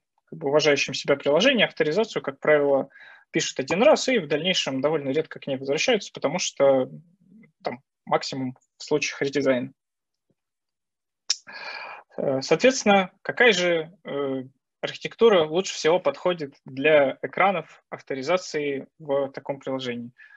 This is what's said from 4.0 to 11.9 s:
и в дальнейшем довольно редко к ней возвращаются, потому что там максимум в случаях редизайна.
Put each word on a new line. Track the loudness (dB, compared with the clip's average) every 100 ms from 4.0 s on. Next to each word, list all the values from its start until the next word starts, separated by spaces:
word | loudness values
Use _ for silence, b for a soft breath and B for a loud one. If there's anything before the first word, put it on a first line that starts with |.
| 4
и | 0
в | 0
дальнейшем | -2 0 -2 -2 -2
довольно | 0 0 -2
редко | -2 -4 -8
к | -8
ней | -6
возвращаются, | -2 -2 2 0 -2
потому | -6 -4 -2
что | -6 2 4 4 0 -8 _ _ _ -20 _ _
там | -10 -10 _ _
максимум | -2 -2 -2 -8 -8 -10 _ _
в |
случаях | -2 -2 -2 -4
редизайна. | -4 0 0 0 -2 _ _ _ _ _ _ _ _ _ _ _ _ _ _ _ -10 -10 -10 B B B B